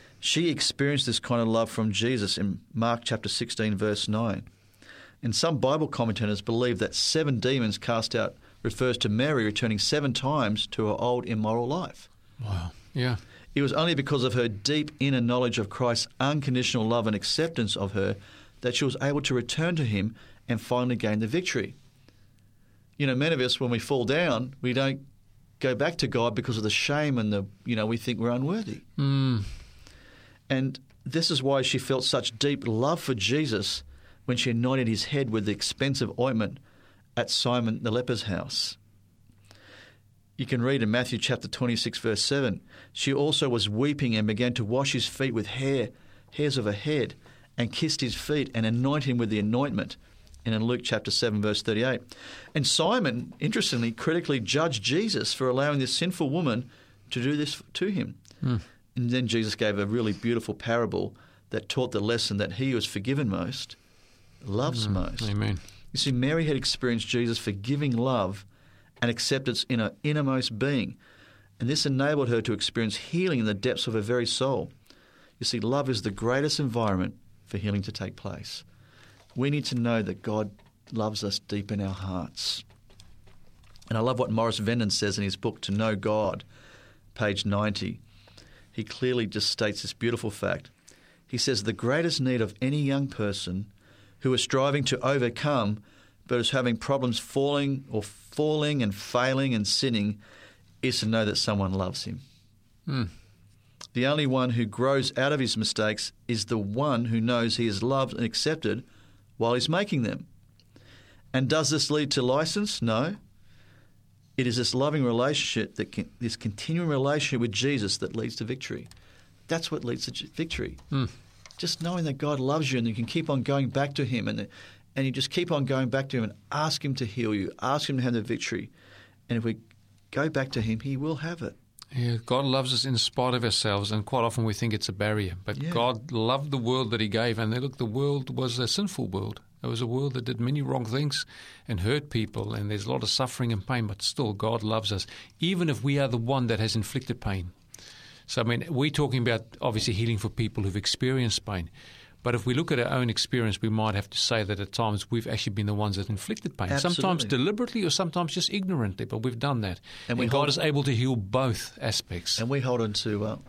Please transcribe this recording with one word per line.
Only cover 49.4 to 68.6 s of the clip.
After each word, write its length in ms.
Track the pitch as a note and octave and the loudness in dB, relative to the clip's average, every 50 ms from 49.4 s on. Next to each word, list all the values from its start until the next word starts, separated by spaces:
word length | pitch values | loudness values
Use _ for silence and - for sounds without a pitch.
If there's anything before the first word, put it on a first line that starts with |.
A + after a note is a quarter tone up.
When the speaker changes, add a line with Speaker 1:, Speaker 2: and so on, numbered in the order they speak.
| G2+ G#2+ A2+ B2 C#3 C#3+ - G#2 - - - - - - - - - - - - - | 2 2 2 2 2 0 0 -2 -4 -4 -8 -14 -20 -20 -20 -20 -20 -20 -20 -8 -4
Speaker 1:
And 100 | A#2 A2 | -2 0
in 100 | G#2+ A2 | 0 2
Luke 160 | A#2 B2 B2 - | 0 0 -2 0
chapter 280 | - B2 G#2+ - - | 0 -2 0 0 0
seven, 320 | - - - A#2 G#2 G#2 G#2 | 0 2 2 2 2 2 2
verse 200 | G#2+ G#2 - - | 2 0 0 0
thirty-eight. 380 | - A2+ G#2+ A#2 C3 B2+ - - - - - - - - - - - - | 0 2 2 2 2 0 -2 -4 -10 -18 -18 -18 -16 -16 -16 -16 -6 -2
And 120 | D#3 C3+ | 0 2
Simon, 680 | C3 - - D#3+ F3 A3+ B3+ G#3 C#3 A2+ B2 B2 - - - | 2 4 4 4 4 4 2 2 0 0 -2 -4 -8 -6 -4
interestingly, 520 | - D#3 A3 A#3+ G3+ - - A#2+ A#2 A#2 A2+ | -2 0 0 0 0 0 0 0 0 0 -2
critically 480 | - - - D#3+ F3 E3 - D3 C3 | -2 0 0 0 2 2 2 0 0
judged 420 | A2 F#2+ A#2+ C#3+ D#3+ E3+ C3+ A2 G2 | 0 0 2 2 2 2 0 0 0
Jesus 520 | A2+ B2+ E3+ A3 A3+ F#3 B2+ A2 - - | 0 2 2 2 0 0 0 0 -2 -2
for 140 | - C3 B2+ | 0 2 2
allowing 300 | B2 C3 C#3 D3 D3 C#3 | 2 2 2 2 2 2
this 160 | C3 B2 - | 0 0 0
sinful 360 | - E3+ F3+ E3+ - E3 C3+ | 0 0 0 0 0 0 0
woman 380 | C3+ E3 C3 B2+ A2+ A2+ C3 - - - - - - - - - | 0 2 2 2 0 0 -2 -6 -12 -20 -20 -20 -20 -20 -16 -8
to 120 | - B2 A#2+ | -4 -2 0
do 140 | C3 D3 | 2 2
this 260 | D3 D3 C#3 - - - - - | 0 0 -2 -4 -8 -12 -12 -6
to 120 | - F3+ G3+ | -2 -2 0
him. 280 | G3+ F3+ - - - - - - - - | 0 -2 -2 -4 -8 -14 -20 -20 -10 -4
Speaker 2:
Hmm. 160 | - C3 B2 G#2+ - - - - _ _ - | 0 0 0 0 -2 -6 -14 -20 _ _ -6
Speaker 1:
And 140 | - B2 A#2+ | -2 0 0
then 160 | B2 B2+ B2+ | 2 0 2
Jesus 280 | A2+ A#2 A#2 A2 G#2+ G#2+ | 2 2 2 0 0 0
gave 240 | - A#2 G#2+ G2+ G2+ | 0 2 2 2 2
a 80 | G2+ | 0
really 260 | G2+ A2 B2 A2+ A2 G2+ | 0 0 2 2 0 0
beautiful 420 | - - A#2 A#2+ A#2 A2+ - G#2 | 0 0 0 0 0 0 -4 -6
parable 600 | - - A#2 A#2 A#2+ A#2 G#2+ - F#2+ F#2+ G2+ - - - - - _ _ _ | -6 -2 0 2 2 2 2 0 -2 -2 -4 -6 -12 -20 -20 -20 _ _ _
that 180 | - G#2+ - - | -6 -6 -4 -2
taught 240 | - C3+ B2+ - - | -2 -2 0 0 0
the 80 | G#2+ | 0
lesson 380 | G#2 G#2+ A#2 A#2 - - G#2 G2 | 2 2 2 2 0 0 0 0
that 160 | G2+ - G2+ | -2 -2 -2
he 180 | G2 C3+ C3+ B2+ | -2 0 0 2
who 60 | A#2 | 0
is 80 | G#2 | 0
forgiven 420 | - - G#2+ F#2+ A#2 C3+ C#3+ D3+ A2+ | -2 -4 -4 -2 0 0 0 0 0
most 480 | F#2 F2 F2 F#2+ C3+ - - - - - _ _ - - - - - - - - - - - | 0 -2 -2 -4 -6 -8 -10 -12 -14 -18 _ _ -20 -20 -20 -20 -20 -20 -20 -20 -20 -14 -8
loves 420 | A#2 G2 G#2+ C3 D#3 B2+ A#2 A2 | -4 -2 0 0 0 0 0 0
Speaker 2:
Hmm. 80 | G#2+ G2+ | 0 2
Speaker 1:
most. 280 | F#2+ F2+ - - - A#2 | 0 0 0 -2 -2 -2
Speaker 2:
Amen. 380 | G#2+ G2+ G#2 G#2+ G#2 G#2 - - - - - - - - | 0 0 0 0 0 0 -2 -6 -12 -20 -20 -16 -8 -4
Speaker 1:
You 60 | C3 | -2
see, 120 | - C#3+ | 0 0
Mary 360 | C3 B2 B2+ C3+ D#3 E3 E3 | 2 2 2 2 2 2 2
had 100 | D3+ D3 | 2 0
experienced 500 | C3+ - - - - - B2 A#2 A2+ G2+ | 0 0 -2 -2 0 0 0 0 0 0
Jesus' 320 | - A#2 A#2+ A#2+ A#2 A#2 A#2 | 0 0 0 2 2 0 0
forgiving 540 | - A#2+ G2+ G2 G2 A#2 C#3+ C#3+ D3+ C#3+ A#2+ | -2 -2 -4 -2 -2 -2 0 0 2 2 2
love 520 | A2+ A#2+ C3 C3 A#2+ G2 F#2 G2 G2 - - - - | 2 2 2 2 2 2 0 -2 -6 -10 -16 -20 -20